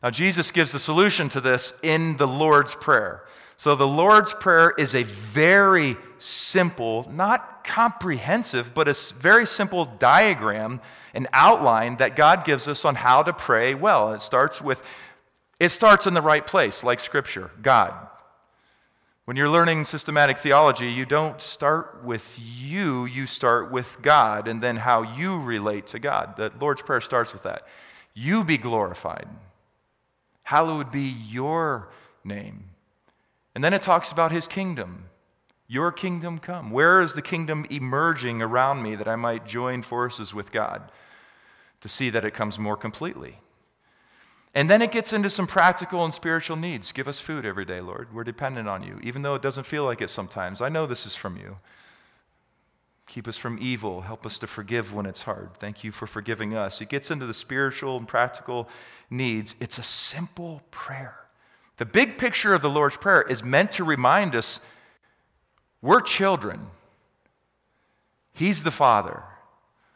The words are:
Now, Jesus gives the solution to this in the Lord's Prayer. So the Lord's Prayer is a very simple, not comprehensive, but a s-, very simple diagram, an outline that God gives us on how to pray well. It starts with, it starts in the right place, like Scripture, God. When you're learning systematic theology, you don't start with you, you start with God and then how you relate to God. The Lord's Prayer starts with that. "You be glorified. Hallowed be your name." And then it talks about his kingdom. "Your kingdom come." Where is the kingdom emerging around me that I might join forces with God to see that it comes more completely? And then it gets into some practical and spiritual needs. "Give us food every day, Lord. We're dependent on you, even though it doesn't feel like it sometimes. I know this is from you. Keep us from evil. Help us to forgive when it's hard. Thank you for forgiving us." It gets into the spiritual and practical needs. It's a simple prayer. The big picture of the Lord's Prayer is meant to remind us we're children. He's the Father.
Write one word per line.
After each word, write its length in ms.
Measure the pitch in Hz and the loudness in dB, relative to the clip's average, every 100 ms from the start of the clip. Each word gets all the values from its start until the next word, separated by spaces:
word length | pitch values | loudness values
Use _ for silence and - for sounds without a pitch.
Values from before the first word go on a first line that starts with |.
Now, 80 | 120 | -4
Jesus 400 | 117 180 180 160 | 0 0 0 -2
gives 220 | - 156 | 2 0
the 60 | 143 | 0
solution 520 | - 156 202 - 147 | -2 4 4 4 -2
to 100 | 135 | 0
this 320 | 127 127 - - | 2 2 0 -6
in 360 | 156 160 165 147 | 0 0 0 0
the 100 | 139 | 0
Lord's 460 | 131 156 147 139 | 2 6 6 4
Prayer. 500 | - - 131 101 - - - - _ | -4 2 2 2 -8 -16 -20 -20 _
So 180 | - | 2
the 140 | 147 139 | 4 4
Lord's 460 | 147 180 214 190 | 4 8 8 6
Prayer 400 | - 190 165 165 - | -2 2 6 6 4
is 180 | 143 | 0
a 100 | 127 | 0
very 920 | 117 101 107 110 156 196 196 185 147 123 - - | -2 -8 -6 2 6 8 6 6 2 -2 -10 -16
simple, 880 | - - - 185 180 175 117 113 123 | -8 -6 -2 2 0 0 -4 -4 -6
not 540 | 151 196 247 - - | -4 0 0 -2 -16
comprehensive, 1080 | - - 233 - 180 139 113 202 240 127 120 | -8 0 0 0 -6 -6 -2 -2 -2 -4 -4
but 120 | 123 151 | 0 0
a 40 | |
s-, 220 | 139 - | 0 -4
very 340 | - - 220 233 | -2 6 6 6
simple 400 | - 202 180 151 | -2 -2 -2 -4
diagram, 960 | 107 127 156 214 165 107 104 110 120 - - - | 2 6 6 6 2 -2 -2 -6 -8 -14 -20 -14
an 120 | - 131 | -8 0
outline 640 | - 165 226 139 113 117 120 | 6 6 6 6 4 2 0
that 200 | 131 131 | 0 4
God 280 | 151 180 | 6 6
gives 240 | 160 139 143 | 4 -2 -2
us 160 | 143 | -2
on 120 | 156 135 | 0 0
how 260 | 123 131 | 4 6
to 100 | 160 | 4
pray 420 | 170 - 113 120 | -2 2 2 4
well. 380 | 135 196 170 110 | 2 2 4 2
It 80 | 107 | -2
starts 400 | - 127 139 - | -2 2 2 0
with, 220 | 147 131 - - - - _ _ _ _ | -4 -4 -6 -20 -20 -20 _ _ _ _
it 120 | 170 | 0
starts 360 | - 220 196 196 | 6 8 8 6
in 60 | |
the 80 | 175 | 2
right 260 | 156 151 151 | 4 2 4
place, 380 | 190 123 - | 2 2 0
like 160 | 123 120 | 0 0
Scripture, 500 | - 147 135 - 90 - | 0 -2 -2 -8 -12 -4
God. 320 | 110 127 95 - - - _ _ _ _ _ _ _ _ _ _ | 4 6 4 0 -18 -20 _ _ _ _ _ _ _ _ _ _
When 120 | - 127 | -10 0
you're 120 | 147 | 2
learning 380 | 165 170 160 147 | 4 4 2 -2
systematic 520 | 156 - 151 147 135 | -6 -2 4 4 2
theology, 480 | 151 139 151 127 120 | 4 6 6 4 -2
you 180 | 120 | -6
don't 360 | 131 147 156 151 | 0 0 0 -6
start 640 | - - 143 156 - - | -14 -2 0 0 -2 -14
with 340 | 123 113 - - | -8 -8 -8 -20
you, 680 | 113 120 131 175 190 127 123 | -18 -14 -8 -4 -2 -2 -4
you 200 | 127 135 | -6 -8
start 460 | - 127 117 107 | -2 2 2 0
with 280 | 127 123 - | -6 -6 -4
God 460 | 139 147 113 107 107 | 4 6 6 2 -4
and 160 | 113 | -4
then 140 | 120 113 | -2 -2
how 260 | 117 117 | 2 2
you 380 | 113 120 180 185 | 2 -6 -6 -4
relate 460 | 135 113 101 104 95 | -4 -4 -2 -4 -8
to 100 | 117 | -10
God. 380 | 135 123 - 98 | -4 -4 -4 -6
The 160 | 107 113 | -8 -4
Lord's 220 | 147 139 | -2 -2
Prayer 180 | - 131 | -2 -4
starts 320 | - 127 113 | 0 -2 -2
with 100 | 101 | -6
that. 240 | 95 - - - - - _ | -10 -10 -14 -20 -20 -20 _
"You 300 | - 123 214 | -12 -2 0
be 120 | 175 151 | 2 0
glorified. 720 | 113 117 98 87 - - - - - _ _ _ _ _ _ _ _ _ | 0 -2 -2 -4 -10 -10 -14 -18 -20 _ _ _ _ _ _ _ _ _
Hallowed 480 | - 151 160 156 135 | 0 2 2 -2 -6
be 80 | 131 | -4
your 880 | 139 123 110 117 135 165 160 127 98 - _ _ | -6 -8 -10 -8 -4 -2 -2 -4 -8 -20 _ _
name." 480 | - 101 104 101 95 87 _ _ _ _ _ _ _ | -14 -12 -12 -18 -20 _ _ _ _ _ _ _ _
And 120 | - | -2
then 80 | 147 | 0
it 100 | 190 | 0
talks 300 | 190 175 - | 2 2 2
about 180 | 156 165 | -2 0
his 160 | 165 160 | 0 -6
kingdom. 640 | - 190 156 92 90 90 _ _ _ _ _ _ | -8 -6 -8 -10 -14 -20 _ _ _ _ _ _
"Your 240 | 120 170 | -4 -4
kingdom 480 | 175 185 175 170 165 | -4 -6 -6 -8 -10
come." 320 | - 180 120 | -10 -12 -6
Where 320 | 117 160 185 | 2 6 6
is 120 | 170 | 4
the 80 | 151 | -2
kingdom 440 | 143 170 160 151 147 | -6 -6 -4 -4 -4
emerging 720 | 143 131 135 165 156 123 113 | -6 -4 0 0 0 -4 -4
around 400 | 113 120 131 139 | -2 2 2 0
me 140 | 113 | -4
that 140 | 107 104 | -6 -4
I 80 | 113 | -4
might 280 | 120 113 | -4 -6
join 380 | 113 117 127 127 | -8 -8 -6 -6
forces 500 | 113 120 123 117 104 | -6 -4 -4 -6 -12
with 200 | 104 98 | -12 -8
God 400 | 113 107 104 - _ _ - _ _ _ _ _ _ | -4 -4 -6 -14 _ _ -20 _ _ _ _ _ _
to 80 | - | -14
see 220 | - 131 | -6 -2
that 140 | 113 | -2
it 60 | 107 | -4
comes 300 | - 107 104 | -4 -6 -4
more 160 | 107 104 | -6 -6
completely? 640 | 110 - 165 - - - _ _ _ _ _ _ _ _ _ _ _ | -8 -10 -10 -10 -16 -20 _ _ _ _ _ _ _ _ _ _ _
And 160 | - 151 | -2 4
then 100 | 208 | 4
it 120 | 233 | 4
gets 200 | 226 220 | -2 -2
into 160 | 220 202 | -2 -2
some 180 | - 185 | -2 -2
practical 560 | - 175 180 175 180 | 4 4 4 -4 -2
and 120 | 165 | -2
spiritual 420 | - 165 165 - 160 | -4 -2 -2 -4 -8
needs. 340 | 170 143 - | -6 -8 -10
"Give 160 | - 131 | -10 -8
us 120 | 143 | -10
food 240 | - 156 | -10 -8
every 220 | 110 95 92 | -6 -8 -8
day, 160 | 90 | -10
Lord. 320 | 90 - 117 | -10 -12 -14
We're 100 | 113 | -12
dependent 440 | 117 113 139 127 107 | -12 -8 -8 -8 -8
on 140 | 98 | -8
you, 160 | 95 98 | -10 -14
even 180 | 117 127 | -12 -8
though 140 | 143 | -6
it 80 | 139 | -4
doesn't 220 | 139 135 | -4 -8
feel 200 | 127 151 | -8 -6
like 160 | 143 117 | -4 -4
it 80 | 101 | -8
sometimes. 540 | - 92 - 90 98 | -8 -12 -8 -10 -6
I 80 | 123 | -6
know 160 | 160 156 | -4 -6
this 180 | 123 | -6
is 100 | 104 | -10
from 220 | - 101 90 | -12 -12 -12
you. 220 | 95 95 _ _ _ _ _ _ _ _ _ _ _ _ _ _ _ | -16 -20 _ _ _ _ _ _ _ _ _ _ _ _ _ _ _
Keep 220 | - 120 | -16 -12
us 80 | 110 | -10
from 220 | 123 117 | -10 -8
evil. 400 | 123 123 107 90 | -6 -6 -6 -8
Help 240 | 92 110 | -12 -14
us 140 | - 107 | -14 -12
to 80 | 110 | -14
forgive 480 | - 101 117 101 | -14 -6 -6 -6
when 100 | 104 | -8
it's 180 | 101 92 | -8 -10
hard. 280 | - 95 95 - | -10 -10 -10 -14
Thank 260 | 101 104 | -14 -12
you 80 | 110 | -14
for 140 | 104 110 | -12 -12
forgiving 500 | - 104 110 107 110 | -12 -8 -6 -6 -6
us." 240 | 98 - | -6 -8
It 80 | 110 | -8
gets 220 | 139 139 | -8 -8
into 160 | 156 127 | -10 -8
the 80 | |
spiritual 640 | 110 - 135 139 131 139 127 | -10 -8 -4 -4 -4 -8 -8
and 100 | 113 | -4
practical 600 | 120 123 - - 123 117 - - - _ | 0 0 -4 -10 -10 -10 -16 -20 -20 _
needs. 460 | 123 127 110 104 - | -6 -4 -4 -6 -12
It's 180 | 120 - | -10 -8
a 40 | |
simple 800 | - - - 135 170 - 170 156 _ | -6 -6 -6 -8 -12 -12 -14 -16 _
prayer. 560 | - - 139 131 - - _ _ _ _ _ | -16 -14 -12 -14 -18 -20 _ _ _ _ _
The 80 | |
big 320 | 113 214 240 - | -2 2 2 0
picture 380 | 247 - 214 | -4 -2 2
of 80 | 185 | 2
the 80 | 147 | 2
Lord's 260 | 143 147 - | 2 0 0
Prayer 240 | 196 180 | 2 4
is 240 | - 123 | 4 -4
meant 280 | 117 139 202 | 0 2 2
to 120 | - | -2
remind 500 | 170 143 123 170 196 | -2 2 4 4 2
us 260 | 123 110 - - _ _ _ _ _ _ _ _ _ _ _ | -2 -4 -8 -14 _ _ _ _ _ _ _ _ _ _ _
we're 180 | 123 147 | 4 4
children. 680 | 147 - 196 180 101 98 101 95 _ _ _ _ _ _ _ _ _ _ _ _ _ _ _ | 4 -2 0 -2 -4 -10 -14 -20 _ _ _ _ _ _ _ _ _ _ _ _ _ _ _
He's 320 | - 175 180 | -4 -2 0
the 60 | 156 | -4
Father. 520 | - 139 110 - - - - _ _ _ _ _ | 2 4 4 2 -10 -16 -20 _ _ _ _ _